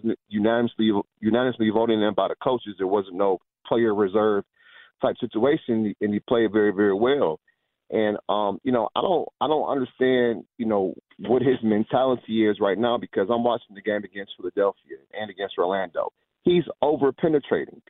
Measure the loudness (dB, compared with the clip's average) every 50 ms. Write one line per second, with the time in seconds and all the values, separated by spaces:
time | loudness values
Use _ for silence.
0 | 0 -4 -4 -4 _ _ -2 0 2 2 2 2 0 -2 0 0 0 2 2 0
1 | -2 -6 _ _ -2 0 2 2 0 0 -2 0 0 2 2 2 2 2 2 2
2 | 2 0 2 0 0 0 -2 -2 -2 -2 -2 -2 -4 -12 -6 -4 -2 0 0 0
3 | -2 -4 -4 -2 0 0 0 -2 -4 _ _ _ _ -2 0 2 2 2 2 0
4 | 0 0 2 2 2 2 0 0 -4 _ _ _ _ -20 -20 -20 -20 _ _ _
5 | -4 -4 -2 -4 -8 -6 -2 0 2 2 2 0 -2 -2 0 0 0 -2 -2 -2
6 | -2 -2 -2 -2 0 0 2 2 2 2 2 2 2 2 2 2 2 2 4 2
7 | 2 2 2 2 0 0 -2 -4 _ _ _ _ _ _ _ _ _ _ -2 0
8 | 0 0 -2 -4 -4 -4 -2 -2 -2 -2 -4 -4 -4 -2 0 0 -2 -2 -2 -2
9 | -2 0 0 -2 -2 -6 -6 _ -2 -2 0 -2 0 -2 -2 -2 -4 -6 _ 0
10 | 0 2 2 2 2 0 -2 -4 -8 _ _ -6 -2 0 0 0 0 -2 -4 -10
11 | _ _ _ -10 0 0 2 2 4 2 0 2 0 0 0 0 0 0 0 0
12 | 2 2 0 -2 -4 -4 0 2 2 2 2 2 0 0 0 0 0 0 -2 -2
13 | -6 -4 -4 -4 -2 0 -2 0 0 0 -2 -2 -6 _ -20 -8 -6 -4 -4 -4
14 | -6 -10 _ -14 -14 -14 -14 -10 -10 -6 -2 0 0 0 -2 _ _ _ -20 -20
15 | _ _ -12 -12 -12 -12 -10 -10 -10 -8 -4 -2 -2 -2 -2 -4 -4 -6 -6 -6
16 | -6 -6 -10 _ _ _ _ _ _ 2 2 2 2 -2 -4 -2 0 0 0 2
17 | 0 0 0 0 -2 0 0 0 0 0 -2 -2 -2 -6 -12 -20 _